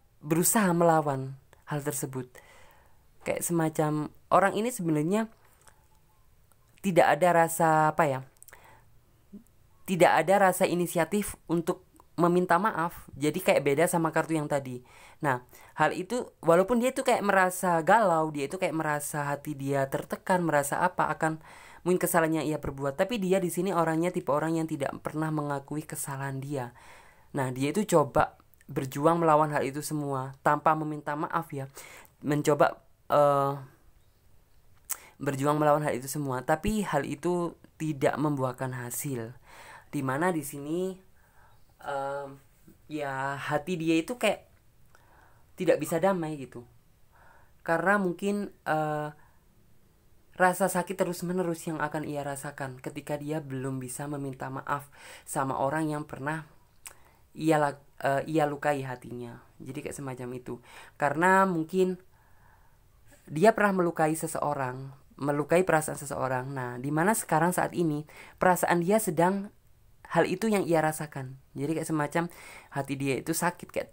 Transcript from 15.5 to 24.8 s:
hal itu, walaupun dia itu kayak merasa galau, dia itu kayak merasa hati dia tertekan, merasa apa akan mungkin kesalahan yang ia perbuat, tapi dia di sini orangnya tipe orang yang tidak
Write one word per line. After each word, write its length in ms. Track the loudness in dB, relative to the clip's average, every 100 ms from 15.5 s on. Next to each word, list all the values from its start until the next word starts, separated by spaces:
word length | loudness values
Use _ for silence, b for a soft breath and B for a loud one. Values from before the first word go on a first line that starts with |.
| B B 0
hal 160 | 2
itu, 360 | 2 -4 -4 -6 -2
walaupun 360 | 4 6 6 2
dia 160 | 0
itu 80 | 0
kayak 200 | 0 2
merasa 560 | 4 4 4 2 0 2
galau, 480 | 4 4 6 2 0
dia 160 | -2 -4
itu 120 | -2
kayak 160 | -2
merasa 520 | 0 -2 -2 -4 -4 -4
hati 280 | -4 -6
dia 320 | -6 -2 0 0
tertekan, 520 | -2 -4 -6 0 0 2
merasa 360 | 2 2 0
apa 280 | 0 0 -2
akan 320 | 0 -2 -4 B B B B
mungkin 160 | -2 0
kesalahan 440 | 0 2 2 0
yang 40 | -2
ia 40 | -4
perbuat, 400 | -6 -6 -6 -2
tapi 200 | -2 -2
dia 160 | 2 2
di 80 | 2
sini 200 | -2 -2
orangnya 360 | 0 0 0 -2
tipe 200 | -2 -2
orang 240 | 0 0 -2
yang 80 | -2
tidak 280 | -4